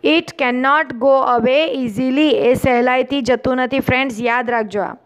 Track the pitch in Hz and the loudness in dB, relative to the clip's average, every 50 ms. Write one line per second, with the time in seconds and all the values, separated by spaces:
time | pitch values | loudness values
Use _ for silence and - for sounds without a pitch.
0 | - 277 311 339 339 - - - 277 247 247 247 254 269 285 311 320 262 262 226 | 2 2 0 0 -2 -4 -6 -4 -2 -2 -2 0 0 2 2 2 0 -4 -4 0
1 | 240 277 269 269 262 - 247 233 226 254 262 294 320 330 - 269 254 220 196 208 | 2 2 4 4 2 2 0 2 2 2 2 2 0 0 -2 -4 -4 -4 -4 -2
2 | 262 262 254 285 311 302 233 - - 240 247 - - 262 247 240 240 254 254 262 | -2 0 2 2 2 2 2 2 2 2 2 2 2 2 2 2 2 2 2 0
3 | 262 - - 285 233 220 254 240 - 262 254 254 254 233 269 269 - - 254 254 | 0 -2 -2 -4 0 0 -2 0 0 -2 -2 -2 -2 -2 -2 -2 0 0 0 0
4 | 269 277 226 202 240 233 233 247 247 233 240 233 220 202 185 208 185 - - - | 0 -4 -4 -4 -2 -2 0 0 -2 -2 -2 -2 -4 -4 -4 -6 -6 -6 -8 -14
5 | _ | _